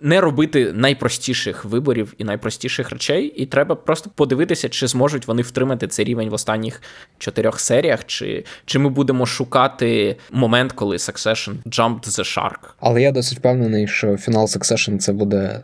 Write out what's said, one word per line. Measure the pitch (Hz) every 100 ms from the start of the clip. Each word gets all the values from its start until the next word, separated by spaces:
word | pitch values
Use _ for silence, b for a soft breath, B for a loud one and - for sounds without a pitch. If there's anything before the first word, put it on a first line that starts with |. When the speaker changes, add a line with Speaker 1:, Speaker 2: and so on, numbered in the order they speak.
Speaker 1:
не | 147 180
робити | 170 135 156 147 110
найпростіших | 95 135 139 120 - - 123 104 - 107
виборів | 120 143 117 104 -
і |
найпростіших | 101 107 110 - 127 - 123
речей. | - - 156 294
І | - 135
треба | 139 - -
просто | - 156 - -
подивитися, | 143 131 170 165 123
чи | - 127
зможуть | 123 143 143 -
вони | 117
втримати | 123 127 131 160 -
цей | - 104
рівень | 117 110
в |
останніх | 107 - 110 113 - B B B -
чотирьох | - 113 110 -
серіях, | - 120 165 117 -
чи, | - 117 - - B -
чи | 135
ми | 143
будемо | 131 135 127 123
шукати | - 123 131 135 - 117 113 101 - B
момент, | 127 117 120 127
коли | - 101 87
Succession | - - 107 110 - 87 117
jumped | - 117 113 -
the | -
shark. | 95 - - - - -
Speaker 2:
Але | 120 120
я | 139
досить | 131 123 127
впевнений, | 123 127 113 107 104
що | - 107 101
фінал | - 110
Succession — | 110 95 - 113 - 101
це | 98
буде | 101 104 101 98 113